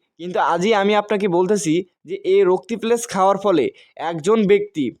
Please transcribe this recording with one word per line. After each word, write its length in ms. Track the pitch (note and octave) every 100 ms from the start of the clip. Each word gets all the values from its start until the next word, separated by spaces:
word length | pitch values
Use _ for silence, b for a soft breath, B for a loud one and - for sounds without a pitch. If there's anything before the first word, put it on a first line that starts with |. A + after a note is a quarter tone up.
| _ -
কিন্তু 220 | F3 G3+ D3+
আজই 200 | E3+ G#3
আমি 180 | G#3 G3
আপনাকে 320 | G#3 G#3 G#3 G3+
বলতেছি 460 | E3+ F#3 G#3 D#3+ E3 - _
যে 100 | C#3+ F#3+
এই 160 | F3+ G3 F#3
রক্তিপ্লেক্স 540 | F#3 - A3 A3 A#3 -
খাওয়ার 320 | F#3+ F#3+ F#3+
ফলে 260 | G3+ E3 G#2+ - b b D#3
একজন 280 | E3+ D#3+ A3+ F#3+
ব্যক্তি 380 | G3+ G#3 D#3 B2 -